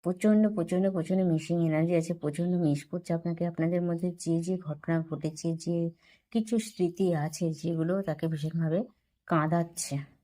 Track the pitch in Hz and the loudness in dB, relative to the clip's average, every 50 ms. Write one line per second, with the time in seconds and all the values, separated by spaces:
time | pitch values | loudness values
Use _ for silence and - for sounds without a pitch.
0 | - 175 180 180 - 214 214 214 214 214 214 202 165 165 185 185 190 196 190 175 | -2 -4 -4 2 4 4 6 6 4 4 2 0 -2 0 2 2 2 2 2 0
1 | 160 165 185 190 185 175 160 156 156 - 175 170 170 160 156 156 160 170 180 165 | 0 2 2 2 4 4 2 2 2 0 0 2 2 2 4 2 2 4 2 0
2 | 165 170 175 165 - 147 147 165 175 180 180 175 175 147 143 147 - - - 175 | 0 0 -6 -4 -4 -4 -2 -2 -2 0 0 2 2 2 2 0 -2 -6 -8 -8
3 | 170 - 170 165 170 175 170 165 175 170 165 - 160 165 175 175 175 175 170 165 | -4 -2 -4 -2 -2 -4 -2 -2 -2 -4 0 0 0 2 2 0 0 0 -2 -2
4 | 180 180 170 175 - 165 165 165 165 180 185 180 185 151 151 147 - - 165 165 | -2 -4 -4 -4 -2 0 0 0 0 -2 -4 -4 -4 -6 -8 -6 -2 0 0 0
5 | 160 165 156 147 151 156 156 - - 165 165 160 - 170 170 170 170 170 165 _ | 0 -2 -6 -4 -4 -6 -6 -4 -4 -4 -4 -2 -2 -2 -2 0 -2 -2 -4 _
6 | _ - _ _ _ _ - 233 220 220 233 226 220 - - - 185 170 175 - | _ -20 _ _ _ _ -2 -2 -2 0 0 -2 -2 -4 -2 -2 -2 -2 2 0
7 | 190 185 170 151 147 156 156 - 180 165 156 143 - 170 170 160 160 170 180 196 | 2 2 2 0 -2 -4 -2 -2 -2 -2 -2 -2 -4 -2 0 0 0 0 0 0
8 | 196 185 151 156 160 165 160 147 147 156 160 165 165 160 160 190 247 - _ _ | 0 -2 -4 -2 -2 -2 -2 -2 -4 -4 -2 0 0 2 2 0 -2 -4 _ _
9 | _ _ _ _ _ - 175 160 151 156 170 170 170 170 - - - - 143 139 | _ _ _ _ _ 0 2 2 2 2 2 0 0 -2 -6 -10 -8 -6 -6 -6
10 | 143 - _ _ | -6 -10 _ _